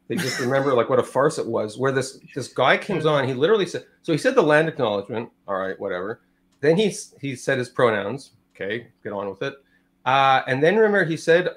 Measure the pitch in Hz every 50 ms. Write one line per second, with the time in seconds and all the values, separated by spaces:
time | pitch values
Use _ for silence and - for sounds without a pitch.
0 | _ - 123 - 131 131 - - 131 123 139 135 135 143 131 120 113 123 131 123
1 | 117 - - 127 139 156 151 - 101 110 117 107 107 107 107 127 127 135 131 135
2 | 127 - - - - - - 139 123 - - - 127 143 185 190 - - 190 160
3 | 156 156 151 143 131 123 131 123 143 180 220 208 180 - - 123 - _ _ _
4 | - - 165 143 - 254 269 262 175 151 147 151 160 160 156 - 123 107 104 101
5 | 101 - 120 110 120 - _ _ _ 101 98 92 95 95 95 - 101 98 92 90
6 | 92 104 120 - _ _ _ _ _ _ _ _ 139 151 165 190 220 196 - -
7 | - - _ - - 139 127 123 - 143 135 127 123 - - - 131 117 107 101
8 | 98 101 123 139 - - _ _ _ _ _ - 95 98 110 120 120 - _ _
9 | - 107 101 98 104 98 92 - 139 139 - - _ _ _ _ _ _ _ _
10 | - 127 135 139 135 135 135 131 - 135 131 135 151 170 196 220 220 208 202 196
11 | 175 156 165 - - 165 165 175 - - -